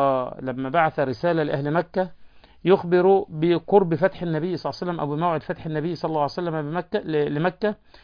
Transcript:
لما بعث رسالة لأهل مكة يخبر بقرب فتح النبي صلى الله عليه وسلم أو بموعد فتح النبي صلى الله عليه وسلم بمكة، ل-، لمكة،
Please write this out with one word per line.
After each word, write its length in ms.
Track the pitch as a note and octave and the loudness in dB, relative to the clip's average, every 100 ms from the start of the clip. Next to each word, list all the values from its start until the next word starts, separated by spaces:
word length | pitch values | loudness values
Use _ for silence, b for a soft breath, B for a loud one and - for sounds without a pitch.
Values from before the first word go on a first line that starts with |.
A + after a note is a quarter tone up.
| C#3 C3 B2 - | 4 2 -2 -6
لما 280 | C3 B2+ C3+ | -6 -4 -2
بعث 300 | E3+ D#3+ D#3 | 2 2 2
رسالة 440 | C3+ A#2 F3 E3 | -2 0 0 0
لأهل 280 | D3 C#3+ C#3+ | 0 -2 0
مكة 380 | E3 D3+ F#3+ F#3 - b b b b D#3+ | -2 -2 -2 -4 -6 b b b b 2
يخبر 600 | F#3+ F3 F3+ F#3 G3 - | 2 4 4 6 4 2
بقرب 640 | D#3 E3+ E3+ - G3+ F3+ D#3 | -2 2 0 4 2 4 2
فتح 260 | F#3 - | 0 0
النبي 360 | E3+ D#3 F3 E3 | -4 -2 -2 -4
صلى 120 | C#3+ | -6
الله 100 | - | -6
عليه 100 | F3+ | -6
وسلم 80 | D#3+ | -4
أو 160 | D3+ D3 | -4 -2
بموعد 280 | F3 D#3 | 0 -2
فتح 220 | - E3+ D#3+ | -4 -8 -6
النبي 300 | D#3 D#3+ E3 | -4 -4 -4
صلى 140 | E3 | -2
الله 120 | D#3 | 0
عليه 100 | C#3+ | -2
وسلم 300 | - F3 D#3+ | -2 -4 -4
بمكة، 380 | D3 E3+ F3 G#3 | -4 -6 -4 -4
ل-، 340 | F#3+ D3+ D3 | -2 0 0
لمكة، 420 | D3 F3 - G#3 G#3 b b | 0 -2 -2 -4 -4 b b